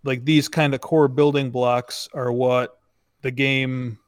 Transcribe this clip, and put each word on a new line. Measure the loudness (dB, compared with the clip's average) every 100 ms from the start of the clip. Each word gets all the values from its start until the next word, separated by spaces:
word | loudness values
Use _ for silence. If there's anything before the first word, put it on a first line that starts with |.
like, | -4 -4 2
these | 2 2
kind | 0 0
of | -2
core | 0 2 2
building | 4 2 2 -2
blocks | -2 0 0 -4 -14 -12
are | -6 -4
what | 0 2 2 -2 _ _ _ _ _
the | -8
game | -2 0 0 -2 -4 -8 -10